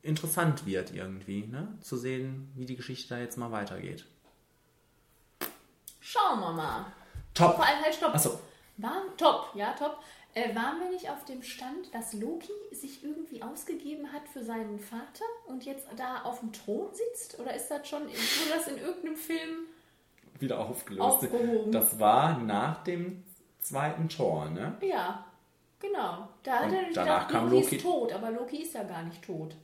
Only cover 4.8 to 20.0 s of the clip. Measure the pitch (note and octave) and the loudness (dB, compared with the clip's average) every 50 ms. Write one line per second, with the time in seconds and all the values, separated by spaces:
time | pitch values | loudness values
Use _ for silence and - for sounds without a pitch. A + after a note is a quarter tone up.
4.8 | _ _ _ _ _ _ _ _ _ _ _ _ - - - - - _ _ _ | _ _ _ _ _ _ _ _ _ _ _ _ -8 -8 -8 -16 -20 _ _ _
5.8 | _ - - - - - - G4 G4+ - B3+ G#3+ F#3 E3 E3 D#3+ D#3 C#3 A2+ A2+ | _ -20 -20 -18 -14 -2 2 2 4 4 2 2 0 -2 -2 -2 -2 -2 -2 -4
6.8 | G3 - - - - - - - - - - - F3 - - - C#4 C#4 D4 D4 | -6 -8 -14 -18 -20 -12 -12 -12 -12 -6 6 8 8 8 10 8 6 6 6 6
7.8 | D#4 D#4 D#4 - E4+ D4+ - - - - - - - - - - - - - - | 4 2 2 4 2 4 4 4 4 4 2 -2 -8 -16 -20 -20 -20 -20 -12 -6
8.8 | G3+ A#3+ D#4 F#4+ G4 F#4+ - - E4 D4 - - - - - G3+ G3+ A#3 - - | -6 -4 -2 -2 -4 -6 -2 6 6 6 6 6 -2 -6 -4 -2 -2 -2 -2 -2
9.8 | C#4+ D4+ D4 - - - - - - _ - A3+ A#3+ A3+ G3+ A3+ A#3 C4+ D#4 E4+ | -2 -4 -4 -6 -14 -20 -20 -20 -20 _ -4 -2 -2 -2 0 0 -2 -2 -2 -2
10.8 | F4+ F#4 F#4 F4+ - - C#4 C#4 - - C4 B3+ - - - - B3+ B3+ C#4+ F4+ | -2 -2 -4 -4 -4 -6 -8 -8 -8 -12 -12 -10 -10 -12 -10 -10 -8 -8 -8 -8
11.8 | F#4 - - G#3 A3+ - - G#3 G#3+ C4+ E4+ E4 - - G#4 G#4 G#4 - - - | -10 -8 -8 -8 -6 -6 -4 -4 -4 -2 -4 -4 -6 -8 -10 -10 -10 -12 -12 -10
12.8 | - C4+ - - - D4 D4+ E4 D#4+ - - A3+ - A#3 D4+ - - - D#4+ - | -10 -12 -12 -10 -8 -8 -6 -6 -8 -10 -10 -10 -10 -10 -10 -10 -8 -6 -8 -6
13.8 | - C#4+ D4+ D4 C#4+ C#4 C#4+ D4 C#4+ - - C4+ A3+ A3+ A3+ A3+ A3 G#3 G#3 G#3 | -6 -8 -8 -8 -8 -8 -10 -10 -12 -10 -12 -10 -6 -4 -4 -4 -4 -6 -6 -8
14.8 | G3+ - A#3 A3+ C4+ - - - G#4+ A#4 A#4 A#4 - G4+ C4 B3+ - C#4 C4+ C4+ | -10 -10 -10 -10 -10 -12 -10 -8 -6 -6 -6 -8 -10 -10 -10 -8 -8 -8 -8 -10
15.8 | - - A3 A3+ B3+ B3+ B3+ - - - - - A3+ A3 - - - - G#3+ D4 | -10 -12 -8 -6 -6 -6 -6 -4 -6 -6 -6 -4 -6 -8 -8 -8 -4 -2 -2 -2
16.8 | G4 G#4 - - A#4 A#4 A#4+ - - - - - A#3+ C4 B3 - - - D4+ C#4+ | -2 -4 -2 -2 -2 -2 -2 -6 -10 -12 -10 -8 -6 -6 -4 -6 -4 -4 -4 -6
17.8 | D4 - D4+ D4 D4+ A3 - A3+ A3+ - C#4+ C#4+ E4 D4+ D#4+ D#4+ - C#4+ C#4 A#3 | -4 -4 -6 -4 -4 -6 -4 -2 0 2 2 2 2 2 2 2 0 -2 -4 -4
18.8 | - E4+ F4 - D#4+ D#4+ D#4 - - - E4 D#4+ D#4+ D#4+ E4 E4 E4 E4 - - | -4 -4 -4 -4 -4 -6 -6 -6 -4 -2 -2 -2 -2 -4 -6 -6 -8 -12 -14 -20
19.8 | _ _ _ _ | _ _ _ _